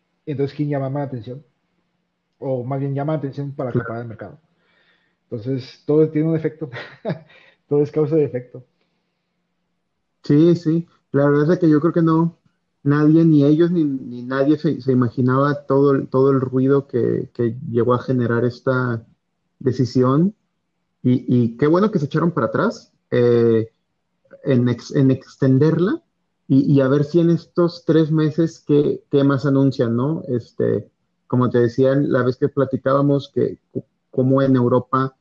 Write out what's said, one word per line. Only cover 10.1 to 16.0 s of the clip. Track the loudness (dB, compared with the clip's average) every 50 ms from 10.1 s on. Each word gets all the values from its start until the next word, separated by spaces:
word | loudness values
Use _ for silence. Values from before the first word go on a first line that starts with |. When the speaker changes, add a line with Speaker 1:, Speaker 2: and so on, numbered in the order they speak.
| _ _ _
Speaker 2:
Sí, | 0 2 4 4 4 2
sí. | 2 0 -2 -2 -2 -4 -6 _ _ _ _
La | -2 0 2
verdad | 2 2 2 2
es | 2
de | 0 2
que | 2 2
yo | 2 2
creo | 2 0 0
que | 2
no, | 2 2 2 2 0 -2 -4 _ _ _ _ _ _ _ _ _ -2
nadie, | 0 0 2 4 4 4 6 6
ni | 6 6 6 6
ellos, | 4 4 4 2 2
ni, | 2 0 0
ni | -2 -4 -6 -8 -12 -12 -12 -10
nadie | -6 -2 0 0 0 0
se, | 0 0 -4 -4 -2
se | -2 0
imaginaba | 0 2 0 0 0 0 0 2 2 2 0 0 -2 -4 -4
todo | -2 0 2 4 2
el, | 2 0